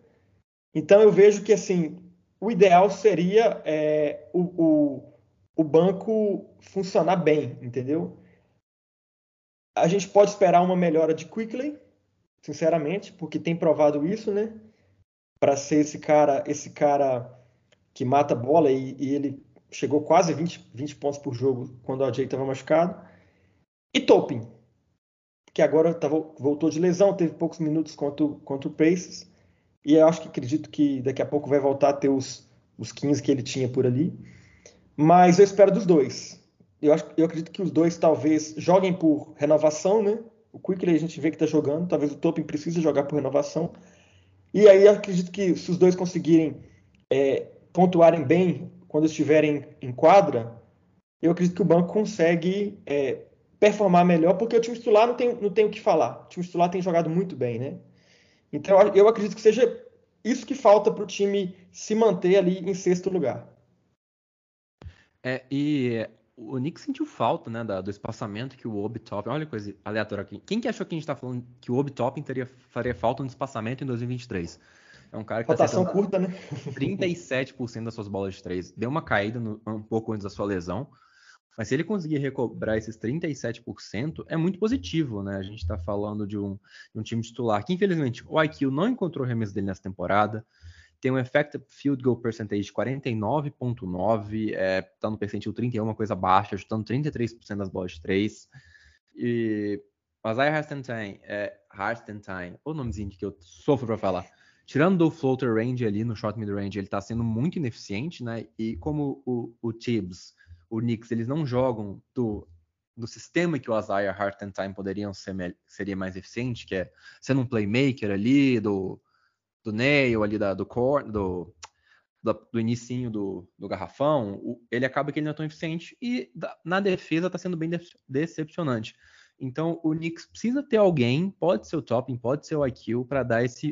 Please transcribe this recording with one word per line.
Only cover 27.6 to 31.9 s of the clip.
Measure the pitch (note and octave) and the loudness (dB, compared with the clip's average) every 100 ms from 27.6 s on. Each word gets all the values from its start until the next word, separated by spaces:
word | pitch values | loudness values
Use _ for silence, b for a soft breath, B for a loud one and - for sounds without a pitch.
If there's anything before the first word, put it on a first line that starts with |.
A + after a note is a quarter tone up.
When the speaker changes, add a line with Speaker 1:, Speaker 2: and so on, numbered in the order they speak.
| D#3 D#3 D#3 | -2 -2 -4
Speaker 1:
contra | - C#3+ C#3+ D3+ | -6 -6 -2 -2
o, | - | -4
contra | - C#3 D3+ | -8 -8 -6
o | |
Pacers. | - D#3+ F3+ - - - _ _ _ _ _ C#3 | 2 2 2 -4 -16 -20 _ _ _ _ _ 4
E | |
eu | D#3+ D#3 | 6 6
acho | F3 | 4
que | - | -4
acredito | - B2 D3+ - | -8 -4 -4 -4
que | - C#3+ C3+ | 0 0 0
daqui | B2+ C3 | -2 -4
a | C3 | -2
pouco | C#3+ C#3 | -4 0
vai | C#3+ | 2
voltar | C#3 C#3 | 2 4
a | - | 2